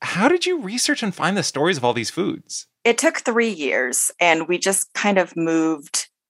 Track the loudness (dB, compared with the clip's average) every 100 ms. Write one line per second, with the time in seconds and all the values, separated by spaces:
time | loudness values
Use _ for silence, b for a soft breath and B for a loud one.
0 | -8 0 2 2 0 -2 -4 -2 -2 0
1 | -4 -2 -2 -2 -2 0 0 2 0 0
2 | -2 -2 -4 -4 -10 -14 -14 _ 0 2
3 | 2 0 -2 0 0 -2 -2 -2 -2 -2
4 | -4 0 2 2 2 -2 0 -2 -4 -2
5 | 2 2 0 -2 0 2 0 -2 -6 -8
6 | -8 _